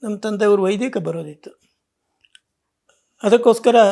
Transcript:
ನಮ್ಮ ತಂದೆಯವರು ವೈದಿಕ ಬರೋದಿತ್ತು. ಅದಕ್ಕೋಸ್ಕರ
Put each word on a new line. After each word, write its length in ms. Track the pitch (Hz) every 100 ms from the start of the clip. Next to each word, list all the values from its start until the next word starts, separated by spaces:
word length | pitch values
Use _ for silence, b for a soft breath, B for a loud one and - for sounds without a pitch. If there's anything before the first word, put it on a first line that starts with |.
ನಮ್ಮ 140 | 220 208
ತಂದೆಯವರು 460 | 220 202 208 202
ವೈದಿಕ 340 | 190 208 254 220
ಬರೋದಿತ್ತು. 640 | 165 165 151 147 - - _ _ _ _ _ _ _ _ _ _ _ _ _ _ _ _
ಅದಕ್ಕೋಸ್ಕರ 520 | 214 233 240 226 247 233 202